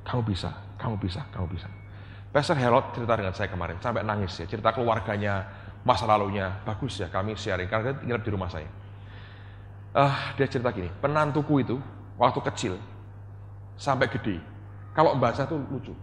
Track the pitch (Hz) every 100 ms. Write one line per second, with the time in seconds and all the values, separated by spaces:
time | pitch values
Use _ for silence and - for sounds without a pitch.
0 | - 127 110 95 - - - - - 104
1 | 98 90 - - 87 82 - - - -
2 | - - - 143 143 156 123 120 - -
3 | 117 110 95 92 98 90 85 85 127 110
4 | 104 104 95 - 82 113 110 113 120 110
5 | 104 104 104 98 104 - - - 113 127
6 | 117 107 101 101 95 98 - 107 131 -
7 | 90 98 104 107 107 92 90 110 113 139
8 | - 117 110 98 92 80 78 - - -
9 | - - - - - - - - - -
10 | 139 135 - - 135 135 120 104 87 95
11 | 143 151 151 147 143 147 107 120 - -
12 | - - 123 131 131 - 117 92 - -
13 | - - - - - - - - - 127
14 | 131 113 110 90 - - - - - -
15 | 160 135 120 110 135 156 127 135 110 78